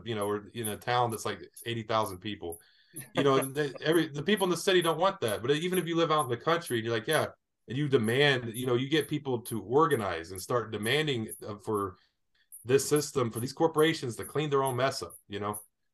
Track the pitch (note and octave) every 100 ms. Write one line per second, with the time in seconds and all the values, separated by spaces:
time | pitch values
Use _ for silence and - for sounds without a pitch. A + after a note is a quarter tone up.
0 | G2 G#2+ G2+ G#2 G2 A2 G#2+ G2 A#2+ B2
1 | A#2+ A2 G#2+ G2 - - - A#2 G#2 A2+
2 | G#2 F2 G#2 G2+ E2+ E2+ _ _ _ -
3 | - - C#3 C3+ C3+ C3+ D3 A#2+ C#3 E3
4 | D3 C#3+ D3+ G#3 F#3+ E3 - F#3 E3 D#3
5 | F#3+ F#3+ A#2 G2 A#2 D3+ F3+ F3+ D#3+ E3
6 | D#3+ D#3 B2 C3 - E3+ - A#2 A2+ A#2
7 | A2+ D#3 A#2 - _ _ - B2 D3 C3+
8 | A2 B2 D3 B2+ A#2 A2 B2+ B2 C3+ D#3
9 | - D3+ C3+ B2 A2 A2+ F#2 C3+ D#3+ B2
10 | G2+ E2 E2 F#2 - B2 A2 G#2+ G#2+ C#3+
11 | D#3 B2 A2 - G#2+ G#2 - G#2+ G2 F#2
12 | _ _ _ _ _ - A2 C3+ - D3+
13 | D3 C#3 A#2+ A2 B2+ - E3 D3+ D#3+ D#3+
14 | C3 G#2+ F#2+ C#3 D3+ C#3 C3+ B2 C3+ C3
15 | - - - G2+ G#2 G#2 - _ _